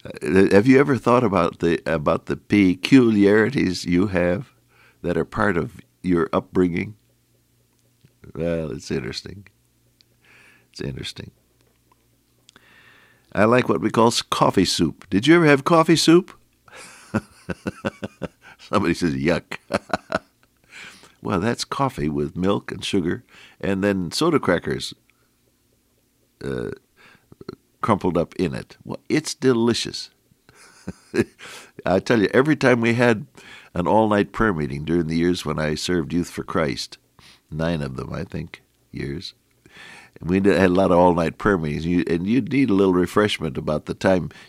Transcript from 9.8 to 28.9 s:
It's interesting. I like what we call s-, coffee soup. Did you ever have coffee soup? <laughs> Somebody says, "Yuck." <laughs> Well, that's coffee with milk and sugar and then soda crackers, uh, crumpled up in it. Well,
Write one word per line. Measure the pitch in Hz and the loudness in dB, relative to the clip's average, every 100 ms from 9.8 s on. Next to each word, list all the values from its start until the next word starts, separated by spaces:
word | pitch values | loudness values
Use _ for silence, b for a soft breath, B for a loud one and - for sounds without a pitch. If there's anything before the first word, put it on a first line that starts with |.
| _ _ _ _ b b b b b | _ _ _ _ b b b b b
It's | - | -12
interesting. | 69 64 - - - - _ _ _ _ _ _ _ _ _ _ _ b b b b b b b b | -10 -10 -12 -14 -18 -20 _ _ _ _ _ _ _ _ _ _ _ b b b b b b b b
I | - | 0
like | 110 123 117 | 2 2 2
what | 85 | -2
we | 107 | 0
call | 120 113 | 2 2
s-, | - | 0
coffee | - - 143 - 90 | -4 0 2 2 0
soup. | - 80 - - | 0 -2 -4 -4
Did | 95 135 | 0 4
you | |
ever | 170 156 | 4 6
have | 139 | 4
coffee | - 165 160 151 | 4 2 4 4
soup? | - 175 - - _ _ _ B B B B | 6 4 4 -8 _ _ _ B B B B
<laughs> | 107 - _ - - - - - - 101 _ 92 _ B B | -8 -8 _ -14 -12 -12 -10 -10 -10 -14 _ -16 _ B B
Somebody | B 101 87 | B -2 0
says, | 82 87 | 0 -2
"Yuck." | 67 76 80 - - - | -2 -2 -2 -6 -16 -6
<laughs> | - - - - - - _ _ _ B B B B B B | -8 -6 -10 -6 -8 -8 _ _ _ B B B B B B
Well, | 113 95 | -6 -4
that's | 110 120 | -2 -6
coffee | - - 135 - 76 | -8 -4 -4 -4 -4
with | 71 73 82 | -4 -6 -4
milk | 95 113 - | -2 -2 -6
and | 95 | -10
sugar | - 98 82 107 B B B B | -4 -4 -2 -6 B B B B
and | 95 98 | -6 -2
then | 101 95 82 | -2 -2 -4
soda | - 160 151 | -4 0 0
crackers, | - 85 - - - - _ _ _ _ _ _ _ _ _ _ _ _ _ - | 0 -2 -2 -8 -10 -16 _ _ _ _ _ _ _ _ _ _ _ _ _ -12
uh, | 69 64 52 - _ b b b b - - - _ _ | -8 -8 -8 -12 _ b b b b -20 -20 -20 _ _
crumpled | - 98 95 85 | -2 0 0 -2
up | 76 - | -2 -4
in | 87 | -4
it. | 58 - - | -6 -12 -18
Well, | - | -14